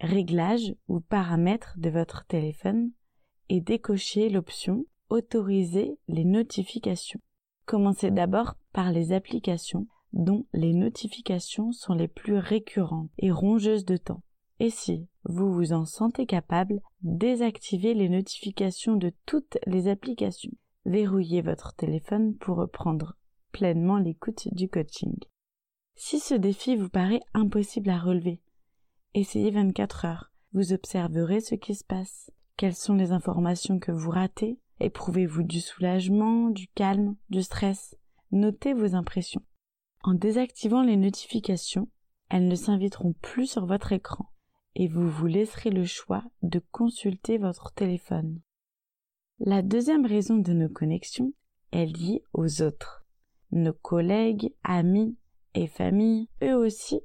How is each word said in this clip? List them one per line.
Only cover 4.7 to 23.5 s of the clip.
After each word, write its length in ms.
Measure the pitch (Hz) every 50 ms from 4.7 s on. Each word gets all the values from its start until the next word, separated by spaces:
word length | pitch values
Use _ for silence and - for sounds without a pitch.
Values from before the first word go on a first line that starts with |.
| 185 240 302 - _ _ _ _
Autoriser 840 | 214 233 226 - - 226 202 190 196 196 185 170 170 196 226 285 302 - _ -
les 160 | 165 160 165
notifications. 960 | 180 196 220 233 - - 202 185 - - 233 - 202 180 - - - - - - _ _ _ _ _ _ _ _
Commencez 440 | - - 208 202 196 190 - - 185
d'abord 440 | 196 185 175 180 185 214 240 - - - - _ -
par 180 | 196 180 180
les 220 | 170 170 165 160 185
applications 720 | 190 - - - 233 - 196 175 170 - - - 175 208 226 - _ _ _ -
dont 320 | 190 165 175 202 214 - - -
les 200 | 170 160 165 170
notifications 960 | 175 196 226 226 - - 208 - - 233 - 190 180 - - - - 214 233
sont 240 | 240 - - - 180
les 140 | 165 170 165
plus 300 | - - - 208 208 196
récurrentes 720 | 175 - 202 220 208 - - 202 180 156 165 160 160 156 - -
et 120 | - 190
rongeuses 540 | 170 151 180 202 220 226 202 214 220 208 190
de 120 | 180 185
temps. 260 | 175 - - 175 175 - _ _ _ _ _ _ _
Et 100 | 226 233
si 400 | - - - 185 170 160 170 - _ _ -
vous 260 | - 170 180 196 196
vous 220 | 185 175 175 156 170
en 140 | 160 160
sentez 400 | 160 - - 214 233 - - 254
capable, 560 | - 196 175 - - 170 175 190 196 208 202 - - _ _
désactivez 960 | 185 165 170 170 214 247 254 233 240 226 214 - - - 202 180 190 226 233
les 160 | 214 196 175
notifications 840 | 180 185 190 - - - - 202 196 - 196 185 185 - - 226 220
de 140 | 202 180 175 - - _
toutes 320 | - - 302 - - - - -
les 220 | - 180 185 175 196
applications. 640 | 202 196 - 262 240 - 202 196 180 - - - - - _ _ _ _ _
Verrouillez 560 | - 175 214 208 196 190 190 180 165 170 175
votre 340 | 165 165 165 - - - -
téléphone 600 | - 165 156 156 160 - - 208 208 220 214 214
pour 200 | - - 190 180
reprendre 600 | 170 175 - - - - 170 160 156 156 165 - - _ _ _ _ _ _